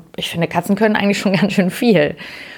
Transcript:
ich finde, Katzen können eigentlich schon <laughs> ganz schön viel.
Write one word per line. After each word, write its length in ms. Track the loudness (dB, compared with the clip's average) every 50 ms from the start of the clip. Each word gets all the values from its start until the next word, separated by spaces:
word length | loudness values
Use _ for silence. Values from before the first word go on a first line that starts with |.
| -6 -12 -12
ich 140 | -10 -8 -6
finde, 180 | -4 -4 -4 -2
Katzen 280 | -2 -2 0 0 0
können 200 | 2 2 2 2
eigentlich 240 | 2 0 0 0 0
schon 140 | 0 0 0
<laughs> 20 |
ganz 180 | 2 0 0 2
schön 160 | 2 0 0
viel. 460 | 0 0 2 4 4 4 4 2 -2 -6 -14 -18 -18 -18 -18 -18 -20